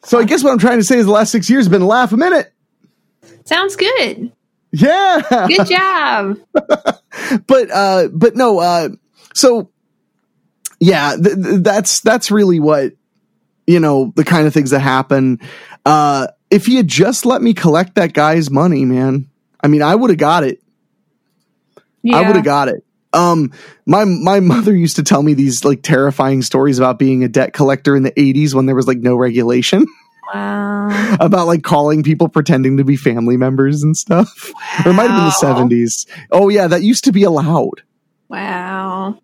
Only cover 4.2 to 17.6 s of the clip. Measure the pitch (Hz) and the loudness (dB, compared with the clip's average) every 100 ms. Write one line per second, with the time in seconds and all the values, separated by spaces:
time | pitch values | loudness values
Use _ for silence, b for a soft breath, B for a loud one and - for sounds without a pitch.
4.2 | 240 _ _ _ _ 147 254 359 392 330 | -14 _ _ _ _ 0 2 2 2 0
5.2 | - 240 185 370 - 359 381 359 285 226 | 0 -2 0 0 0 0 0 -2 -2 -4
6.2 | 202 208 _ - - - - - _ B | -4 -8 _ -6 -4 -4 -4 -8 _ B
7.2 | B 240 - 262 233 185 196 190 170 160 | B -6 0 0 0 -2 0 0 -2 0
8.2 | 233 226 254 190 175 175 151 - _ _ | 0 2 0 2 0 -2 -4 -10 _ _
9.2 | b - 262 233 - _ _ _ _ _ | b 2 2 2 -4 _ _ _ _ _
10.2 | _ _ _ _ - _ 170 175 143 135 | _ _ _ _ -20 _ 2 2 0 0
11.2 | 180 196 185 196 185 202 202 - 220 233 | -2 0 -2 0 2 0 -2 -2 0 -2
12.2 | - 208 202 170 151 147 135 _ _ _ | 0 0 2 2 2 0 -2 _ _ _
13.2 | _ _ _ _ - 175 160 139 127 - | _ _ _ _ 0 2 2 0 -2 -2
14.2 | 151 170 151 156 139 139 135 131 131 139 | 0 2 2 0 0 0 0 -2 0 0
15.2 | 131 120 B B B B - 151 147 139 | 0 -2 B B B B 0 2 2 -2
16.2 | 127 _ _ 208 - 254 185 123 208 247 | -6 _ _ 0 2 0 0 0 0 0
17.2 | 240 254 240 190 | -2 0 0 0